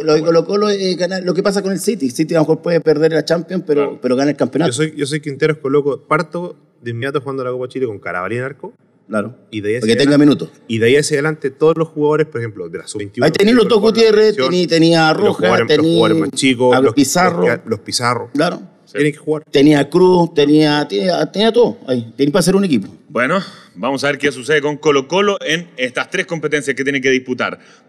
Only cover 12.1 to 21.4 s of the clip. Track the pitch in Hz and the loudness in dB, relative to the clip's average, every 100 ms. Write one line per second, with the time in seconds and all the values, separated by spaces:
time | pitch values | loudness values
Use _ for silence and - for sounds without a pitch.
12.1 | 151 156 131 117 98 85 85 - 107 101 | 0 -2 -6 -10 -10 -12 -12 -12 -12 -10
13.1 | - 151 165 202 247 208 220 220 226 220 | -2 0 2 4 4 4 2 2 4 4
14.1 | 208 214 202 131 180 170 165 165 165 156 | 6 4 2 0 0 0 2 4 4 2
15.1 | 156 208 - 110 117 117 151 160 165 - | 2 0 0 0 2 2 2 2 2 2
16.1 | 160 156 - 135 120 127 123 135 139 131 | 0 -2 0 0 2 2 4 4 2 2
17.1 | 180 180 170 180 120 - 107 - - 120 | 2 0 2 0 0 -4 -8 -6 -4 -2
18.1 | 117 104 143 170 - - _ _ - 147 | -2 -4 -2 -2 -4 -12 _ _ -2 -2
19.1 | 143 - 156 - 143 147 147 139 175 185 | -2 -4 -6 -2 4 6 4 2 2 4
20.1 | 180 170 151 147 151 151 147 147 196 190 | 4 2 2 4 4 4 0 -2 -2 -2
21.1 | 156 156 190 | -2 -2 0